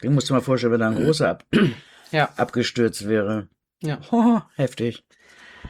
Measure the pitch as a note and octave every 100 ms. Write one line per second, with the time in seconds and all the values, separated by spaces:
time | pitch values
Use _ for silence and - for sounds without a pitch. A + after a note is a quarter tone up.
0 | A#2 C#3+ - C3 B2+ B2+ A#2 A#2 A2 A2
1 | C3 D3+ G#2+ F2 _ G#3+ E3+ A2 - -
2 | - D#3 C#3 - B2 B2 A2+ A#2+ A2+ -
3 | G2+ G#2+ G2+ G#2+ G2 _ _ _ D#3 C#3+
4 | - A#3 A#3 A3+ - - C3+ - A#2 -
5 | _ _ _ - - -